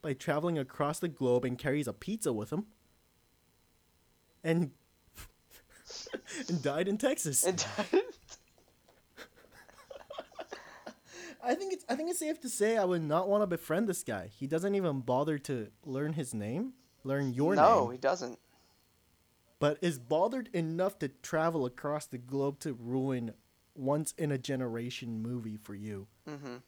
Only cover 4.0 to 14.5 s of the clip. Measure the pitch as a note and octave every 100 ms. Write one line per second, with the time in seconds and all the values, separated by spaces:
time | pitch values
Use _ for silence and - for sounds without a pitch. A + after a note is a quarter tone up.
4 | _ _ _ _ E3 E3 D3+ - _ _
5 | _ - - _ _ - _ - - -
6 | - - - D#4+ - E3+ C#3 C#3+ F3+ G#3
7 | A#3+ D4 D#3+ C3 F3+ F3 - - G#3 F4+
8 | A#4+ - - - _ _ _ _ _ _
9 | _ - - - - - - - - -
10 | - - - - - - - - - -
11 | - F4 F4 - B3 D#4+ F#4+ F#4 - C4
12 | D#4+ F4 D#4 D#4+ B3+ - G#3 A3+ F#3 F3+
13 | D#3 D#3 F#3+ G#3 G3+ E3+ - D#3+ A3 F3
14 | - G#2 F2+ - C3+